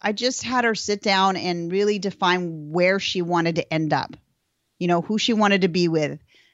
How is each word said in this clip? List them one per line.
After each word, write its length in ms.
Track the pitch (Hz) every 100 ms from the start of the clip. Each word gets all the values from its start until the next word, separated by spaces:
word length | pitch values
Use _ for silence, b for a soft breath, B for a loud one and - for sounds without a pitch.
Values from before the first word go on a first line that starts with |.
I 100 | 202
just 320 | 208 240 262
had 220 | 233 247 233
her 100 | 214
sit 260 | - 202
down 360 | 208 190 190 185
and 340 | 180 170 170
really 260 | 190 208 208
define 720 | 190 - 185 180 175 160 151
where 280 | 165 180 196
she 220 | - 190
wanted 340 | 170 175 165 170
to 180 | -
end 200 | 160 156
up, 240 | 147 - - _ _ _ _ _ _
you 80 | 180
know, 140 | 170
who 160 | 170 214
she 140 | -
wanted 300 | 220 208 196
to 80 | 185
be 180 | 175 175
with, 320 | 160 147 147 _ b b